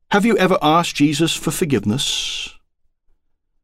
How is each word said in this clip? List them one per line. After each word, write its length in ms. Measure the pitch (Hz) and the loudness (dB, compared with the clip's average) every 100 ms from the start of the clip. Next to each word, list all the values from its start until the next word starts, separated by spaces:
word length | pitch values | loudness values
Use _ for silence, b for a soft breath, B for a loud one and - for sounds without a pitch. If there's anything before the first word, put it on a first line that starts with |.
| _ | _
Have 140 | 202 226 | 0 2
you 120 | 214 | 2
ever 200 | 185 180 | 2 2
asked 360 | 151 165 170 - | 4 2 0 0
Jesus 360 | 147 147 165 | 0 2 -2
for 160 | - - | -2 -6
forgiveness? 1040 | - 170 123 104 127 - - - - - - _ _ _ _ _ _ _ _ _ _ | -2 0 0 0 -2 -4 -6 -6 -10 -12 -16 _ _ _ _ _ _ _ _ _ _